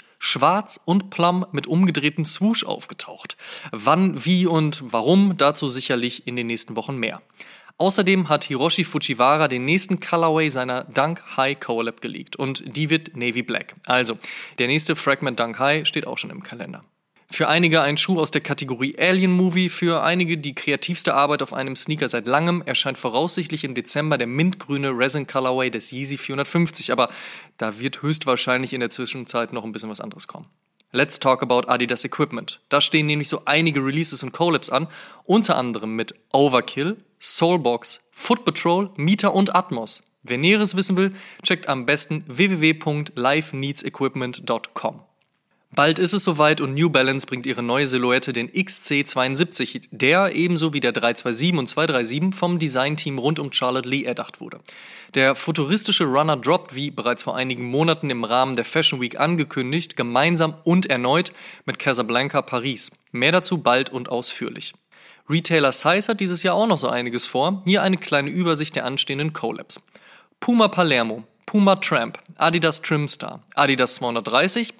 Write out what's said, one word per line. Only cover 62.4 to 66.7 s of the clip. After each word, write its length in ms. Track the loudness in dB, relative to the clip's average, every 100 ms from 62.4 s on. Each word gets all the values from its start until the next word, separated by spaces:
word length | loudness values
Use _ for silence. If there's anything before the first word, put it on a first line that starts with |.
Paris. 500 | -2 -4 -4 -4 -6 -8 _
Mehr 220 | -2 2
dazu 240 | 2 2 0
bald 320 | 2 2 2
und 180 | -6 -6
ausführlich. 640 | -2 -2 -2 -8 -10 -14 -16 _ _ -20 -18 -4
Retailer 400 | -2 2 4 4
Size 360 | 2 2 2 2
hat 140 | 0
dieses 200 | -2 0
Jahr 140 | 0 2
auch 100 |
noch 140 | 2